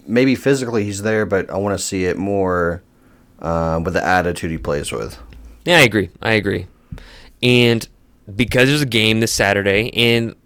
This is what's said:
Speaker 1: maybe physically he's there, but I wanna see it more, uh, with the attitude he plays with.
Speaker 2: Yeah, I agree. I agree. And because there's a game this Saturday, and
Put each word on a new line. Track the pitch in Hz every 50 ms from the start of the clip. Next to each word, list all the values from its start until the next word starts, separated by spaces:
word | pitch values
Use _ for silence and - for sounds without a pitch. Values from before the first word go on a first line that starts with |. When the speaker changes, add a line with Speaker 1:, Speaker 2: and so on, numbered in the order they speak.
| -
Speaker 1:
maybe | - 110 123 131 135 127
physically | 123 - 135 139 131 127 117 117 110 104
he's | 104 101 98 101
there, | 107 110 110 107
but | 101 101 95 87 -
I | 76 95
wanna | 101 101 98 87
see | - - 101 95 92
it | 90 -
more, | - 95 101 101 98 95 92 90 87 85 85 85 87 - _ _ _ _ _ _ _ _ _ _ -
uh, | - 80 82 82 82 80 80 82 82
with | 92 85
the | 90 -
attitude | 87 92 92 85 87 85 - - 85
he | 80 80
plays | - 87 73 73 - - 60
with. | 55 53 - - - - - - - - - - - -
Speaker 2:
Yeah, | 165 175 165
I | 139
agree. | 113 101 107 92 90 - - -
I | 113 110
agree. | 107 98 98 98 101 95 - - _ _ _ - - - - - - - - - _ -
And | 123 123 123 120 117 117 113 - - - _ _ _ _ _ _ - 98
because | 104 120 101 - 127 127 135
there's | 147 151 147
a |
game | 127 110 113 107 110 110 110
this | 113 110 -
Saturday, | - 113 98 101 101 98 101 98 104 113 123 -
and | 110 117 117 117 117 117 110 - - _